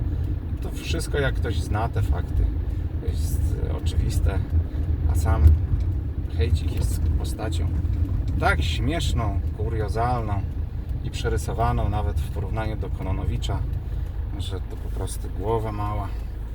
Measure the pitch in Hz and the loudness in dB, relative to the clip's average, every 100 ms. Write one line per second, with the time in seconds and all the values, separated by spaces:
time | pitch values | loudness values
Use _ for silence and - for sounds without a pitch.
0 | - - - - - - - - - - | 0 0 0 -2 -4 -4 -4 -4 -2 -2
1 | - 151 135 - 123 - - 104 - 107 | 0 0 2 0 0 0 0 0 0 0
2 | - - - - - - - - - - | 2 2 2 2 2 2 -2 -2 -2 -4
3 | - - - - - - - - 127 - | -2 0 0 0 0 0 -2 0 0 2
4 | - - 123 - - - - - - - | 2 2 2 2 2 0 0 -2 0 2
5 | - - - - - - - - - - | 2 2 4 8 8 8 4 0 0 0
6 | - - - - - - - - - - | -2 -4 -4 0 2 2 0 0 0 2
7 | - - - - 110 - - - - - | 2 0 0 -2 -2 0 0 0 0 2
8 | - - - - 170 196 - - 123 135 | 2 0 0 2 2 2 2 2 0 0
9 | 127 - 107 101 - - 113 110 104 110 | 0 0 0 0 -2 -2 -2 0 0 0
10 | 117 123 107 101 - - - - - - | 2 0 0 -2 -2 -2 -4 -4 -4 -4
11 | - - - - - 117 120 120 - - | -4 -2 0 0 0 0 2 2 0 0
12 | - - - - - 110 110 107 120 - | 0 0 -2 -4 -2 -2 -2 -2 -4 -4
13 | 95 95 98 117 - - - - - - | -2 -2 -2 -2 0 -2 -2 -4 -4 -4
14 | - - - - 95 95 - 90 90 92 | -4 -4 -4 -4 -4 -4 -6 -6 -6 -4
15 | 95 - - 90 101 113 110 104 104 104 | -4 -6 -6 -4 0 0 -2 -4 -4 -2
16 | 101 - - - - | -4 -4 -6 -6 -6